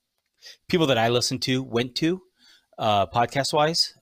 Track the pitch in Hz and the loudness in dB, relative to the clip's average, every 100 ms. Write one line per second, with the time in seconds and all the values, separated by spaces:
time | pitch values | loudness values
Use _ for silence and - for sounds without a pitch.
0 | _ _ _ _ - - - 175 151 117 | _ _ _ _ -20 -20 -2 0 2 2
1 | 117 120 - 127 - 131 131 117 127 - | 2 2 0 -4 -2 -2 -2 -4 -4 -2
2 | 160 185 _ _ _ _ _ - 113 104 | -2 -2 _ _ _ _ _ -4 0 2
3 | 95 120 120 139 131 156 151 170 - - | 2 0 0 0 -2 2 2 0 -4 -4